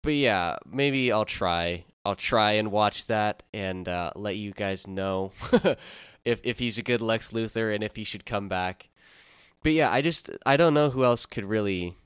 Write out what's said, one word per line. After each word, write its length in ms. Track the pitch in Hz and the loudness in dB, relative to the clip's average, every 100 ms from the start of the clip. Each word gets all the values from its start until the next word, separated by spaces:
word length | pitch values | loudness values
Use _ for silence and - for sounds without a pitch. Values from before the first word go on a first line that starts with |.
but 120 | 147 | 0
yeah, 440 | 147 131 101 85 55 - | 2 4 2 0 -4 -6
maybe 460 | 113 143 135 127 | 0 2 2 2
I'll 140 | 107 107 | 2 0
try. 580 | - 95 85 85 87 - _ 101 | -2 0 0 0 -4 -10 _ -6
I'll 100 | 95 | -4
try 380 | - 117 107 | 0 4 4
and 180 | 107 107 | 4 2
watch 360 | 101 104 - - | 2 2 2 -2
that 360 | 110 107 - - | 0 0 -2 -10
and, 340 | 107 95 92 90 | -6 -6 -6 -4
uh, 240 | 90 87 - | -4 -4 -6
let 220 | 104 98 | -6 -4
you 140 | 104 | -6
guys 360 | 98 101 95 - | -6 -4 -4 -6
know 440 | 95 95 95 95 - - | -4 -2 -2 -4 -8 2
<laughs> 720 | 240 190 139 - - - _ - | 2 4 -2 -6 -20 -20 _ -4
if, 140 | 117 | -2
if 160 | - 117 | -2 -4
he's 180 | 120 110 | -4 -4
a 40 | |
good 200 | 113 120 | -2 0
Lex 300 | 113 113 - | 2 -2 -2
Luthor 420 | 113 113 113 110 | -4 -4 -2 -2
and 100 | 104 | -2
if 120 | 107 - | -4 -8
he 80 | |
should 220 | 104 101 - | -10 -10 -6
come 220 | 107 98 | -6 -4
back. 420 | 92 92 92 - _ _ - - - - _ | -2 -4 -6 -18 _ _ -20 -20 -20 -20 _
But 100 | 156 | 0
yeah, 180 | 156 139 | 4 4
I 120 | 113 | 2
just, 280 | 151 160 - - - | 0 -2 -6 -6 2
I 120 | 143 | 4
don't 160 | 165 | 6
know 160 | 151 147 | 6 2
who 160 | 131 127 | 4 2
else 200 | 120 - | 2 -2
could 200 | - 98 | -6 -2
really 500 | 110 104 92 87 85 | 0 0 -2 -4 -10